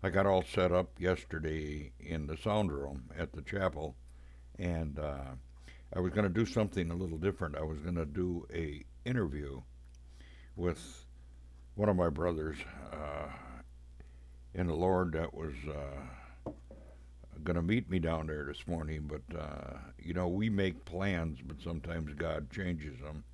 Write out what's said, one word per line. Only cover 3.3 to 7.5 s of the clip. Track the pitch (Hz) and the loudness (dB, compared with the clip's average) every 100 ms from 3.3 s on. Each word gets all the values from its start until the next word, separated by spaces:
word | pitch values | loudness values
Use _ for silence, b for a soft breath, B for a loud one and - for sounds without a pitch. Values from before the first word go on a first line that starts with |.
the | - | -4
chapel, | - 98 92 - 78 - - b b b b - | -4 2 2 2 -6 -8 -16 b b b b -4
and, | 87 82 80 71 | 0 2 0 -2
uh, | 76 69 67 64 - B B B B | -2 -4 -6 -10 -14 B B B B
I | - | 0
was | 90 | 2
gonna | 92 101 | 4 4
do | 90 | 4
something | 113 - 104 95 82 | 4 4 2 2 0
a | |
little | 85 92 80 | 0 -2 2
different. | 92 95 85 | 2 2 -2